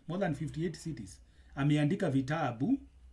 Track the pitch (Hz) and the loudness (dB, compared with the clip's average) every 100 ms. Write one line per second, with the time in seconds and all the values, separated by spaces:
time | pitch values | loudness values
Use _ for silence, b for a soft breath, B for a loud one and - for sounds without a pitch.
0 | b 180 185 135 151 135 170 160 170 123 | b -2 -2 -2 -4 -4 -4 -4 -10 -8
1 | 92 - b b b - 147 151 147 196 | -10 -14 b b b 0 4 4 4 2
2 | - 135 131 160 139 117 165 277 - - | 2 2 0 0 -2 0 0 0 -2 -20
3 | - | -20